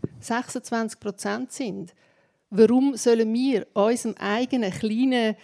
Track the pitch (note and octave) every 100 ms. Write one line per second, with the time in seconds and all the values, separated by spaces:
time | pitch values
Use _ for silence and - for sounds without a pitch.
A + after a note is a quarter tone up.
0 | - - - A#3 B3 B3+ - A#3 A3 -
1 | G#3+ G3 G3+ G#3+ B3+ - B3 G3 E3+ _
2 | _ _ _ _ - G3 A3 B3 C#4 A#3
3 | A#3+ A#3 A3 A#3 C4 A3 - G#3 G#3 A#3+
4 | A3+ G3+ G3+ G#3+ B3+ B3+ G3+ F#3 A3 A3
5 | C4 B3 A3 G#3+